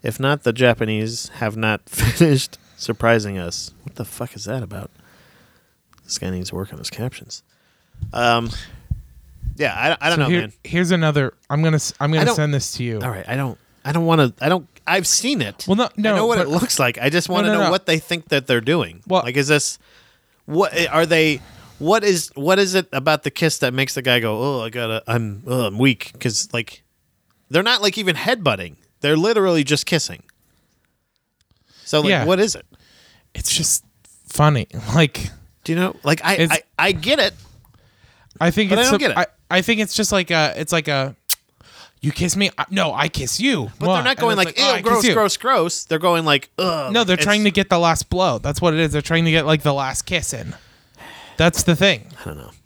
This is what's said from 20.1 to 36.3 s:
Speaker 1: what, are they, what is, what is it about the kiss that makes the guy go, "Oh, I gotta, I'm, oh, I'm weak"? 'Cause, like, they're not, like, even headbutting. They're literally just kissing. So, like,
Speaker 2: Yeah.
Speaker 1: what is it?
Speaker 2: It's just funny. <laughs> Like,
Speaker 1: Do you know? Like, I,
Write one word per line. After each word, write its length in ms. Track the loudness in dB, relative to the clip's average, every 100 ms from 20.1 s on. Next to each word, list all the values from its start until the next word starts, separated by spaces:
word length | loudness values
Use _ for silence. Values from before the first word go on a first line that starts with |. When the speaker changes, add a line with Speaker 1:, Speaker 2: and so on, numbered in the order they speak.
| _ _ _ -6
Speaker 1:
what, 320 | 0 0 0 0
are 160 | 0 2
they, 340 | 4 2 0 -6 -20 -20 -8
what 240 | 0 2
is, 280 | 2 0 -2 -6
what 240 | 0 2
is 160 | 4 0
it 120 | -2
about 320 | -2 0 0
the 80 | -2
kiss 280 | -2 -2 0
that 140 | -2
makes 200 | 0 -2 -2
the 60 |
guy 180 | 2 2
go, 180 | 2 -2
"Oh, 200 | -2 -4
I 80 | -6
gotta, 320 | -6 -4 -6 -2
I'm, 340 | -2 -2 -8 -4
oh, 200 | -2 -2
I'm 100 | 2
weak"? 340 | 2 2 -6 -6
'Cause, 300 | -4 -4 -4
like, 320 | -6 -8 -14 _ _ _ _ _ _ _
they're 140 | 0
not, 180 | 0 0
like, 160 | 0 -2
even 200 | -2 -2
headbutting. 580 | -2 0 0 -2 -6 -14 _ _
They're 160 | 0 2
literally 460 | 2 2 2 2
just 220 | 2 -2 0
kissing. 380 | -2 -2 -12 _ _ _ _ _ _ _ _ _ _ _ _ _ _ _ _ -2
So, 160 | 0
like, 80 | 2
Speaker 2:
Yeah. 160 | 2 2
Speaker 1:
what 140 | 2
is 160 | 2 -2
it? 100 | -12 _ _ _ _ _ _
Speaker 2:
It's 220 | -10 -4 -2
just 280 | 0 -2 _ _ _ _ -14
funny. 400 | 2 4 4 -2 -8
<laughs> 140 | -2 2
Like, 340 | 2 0 -10 -12 -20 _
Speaker 1:
Do 80 | -6
you 60 | -2
know? 160 | -2 -2
Like, 200 | -2 0
I, 120 | 0